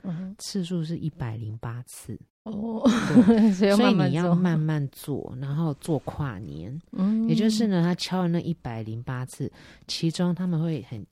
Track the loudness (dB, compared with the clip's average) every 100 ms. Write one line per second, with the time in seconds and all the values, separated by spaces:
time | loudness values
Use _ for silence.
0 | -8 -8 -8 -12 -8 -6 -4 -4 -4 -4
1 | -6 -6 -8 -6 -8 -8 -10 -10 -14 -18
2 | -14 -14 -14 _ -12 -8 -6 0 0 0
3 | 4 6 8 8 6 6 4 6 6 4
4 | 4 2 4 4 4 2 2 0 -2 -8
5 | -6 -6 -6 -8 -6 -2 -2 -4 -2 -2
6 | -2 -6 -6 -6 -10 -12 -10 -12 -10 -2
7 | 0 2 2 2 2 2 2 2 2 0
8 | -2 -2 0 0 -2 -6 -6 -8 -8 -8
9 | -6 -8 -8 -8 -8 -10 -20 -20 -12 -4
10 | -2 0 -2 0 -2 -2 -2 -4 -6 -12
11 | -14